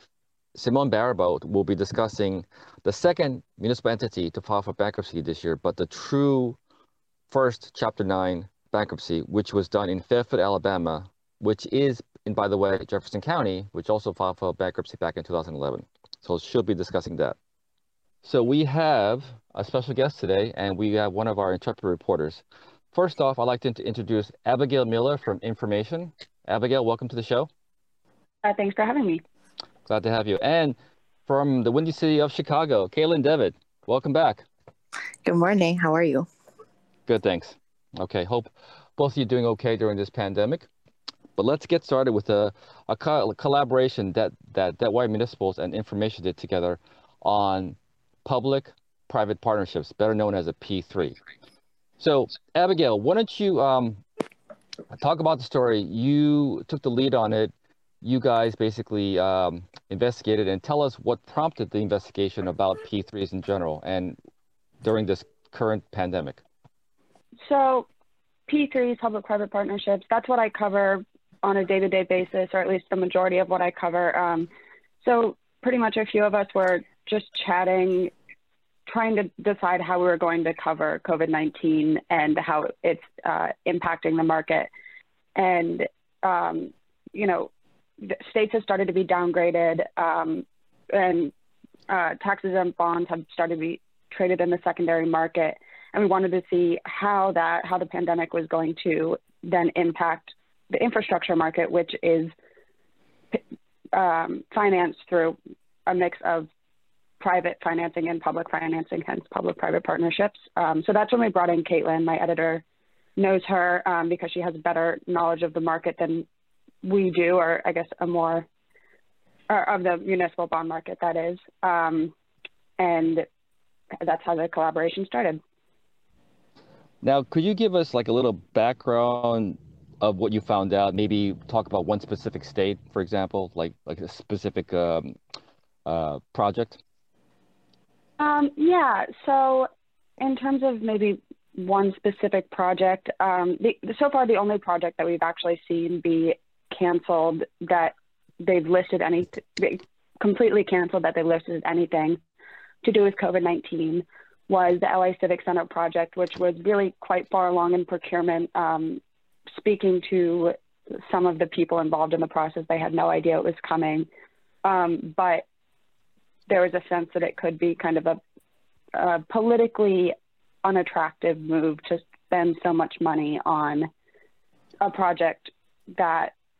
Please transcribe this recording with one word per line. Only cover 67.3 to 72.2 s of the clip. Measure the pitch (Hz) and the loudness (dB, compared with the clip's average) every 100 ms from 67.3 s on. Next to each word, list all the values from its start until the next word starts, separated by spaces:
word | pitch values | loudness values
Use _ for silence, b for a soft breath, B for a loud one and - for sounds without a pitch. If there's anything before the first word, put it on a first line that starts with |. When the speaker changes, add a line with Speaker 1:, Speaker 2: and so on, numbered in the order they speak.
| - - | -18 0
Speaker 2:
So | 277 269 254 - _ _ _ _ _ - | 2 4 2 -2 _ _ _ _ _ -2
P | 302 285 | 0 0
threes, | 262 247 233 | 0 0 0
public-private | 226 214 208 208 202 | -4 -4 -4 -4 -2
partnerships, | 202 202 202 - 196 - | -4 -4 -4 -2 -2 0
that's | 226 240 | 0 2
what | 247 | 2
I | 220 | 2
cover | - 208 202 196 196 - _ _ _ | 0 0 2 2 0 -4 _ _ _
on | 190 196 | 0 2
a | |
day-to-day | 185 190 190 190 | 2 2 2 0
basis, | 180 185 | 2 0